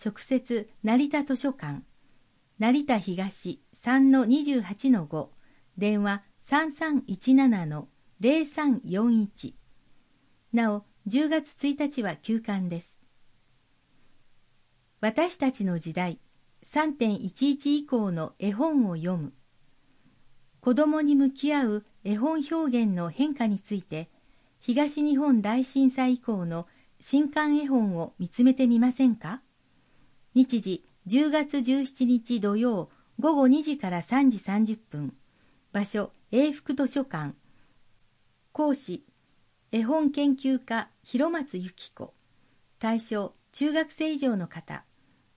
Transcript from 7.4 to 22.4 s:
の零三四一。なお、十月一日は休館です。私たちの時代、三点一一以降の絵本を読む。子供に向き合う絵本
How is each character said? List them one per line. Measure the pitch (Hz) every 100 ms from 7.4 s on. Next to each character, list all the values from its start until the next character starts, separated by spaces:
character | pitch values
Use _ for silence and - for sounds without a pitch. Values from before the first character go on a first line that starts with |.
| 262 202 160
の | 151 - _ _ _
零 | 226 320 294
三 | - 294 226 160
四 | 185 240 226
一。 | 202 - 123 - - - _ - _ _ _ _ _
な | 233 220
お、 | 208 - _ 196
十 | 247 302
月 | 320 302 -
一 | 285 285
日 | 294 277
は | 202 147
休 | - 226
館 | 220 196 180
で | 170
す。 | - - _ _ - _ _ _ _ _ _ _ _ _ _ - _ _ _ _ _ _
私 | 214 226 339 -
た | 262
ち | 262 190
の | 170
時 | 165 170
代、 | 180 - _ _ _ _
三 | - 294 311
点 | 285 220 208
一 | 180 - 277
一 | 285 285 294
以 | 294
降 | 247 202
の | 165 156 -
絵 | 202
本 | 202 320 294 208
を | 165
読 | 175 180
む。 | 143 - _ _ _ _ _ _ _ _ - - _ _
子 | 247 254
供 | 302 311
に | 294 285
向 | 269
き | 269 285
合 | 294 240
う | 208 - _
絵 | 196 208
本 | 285 320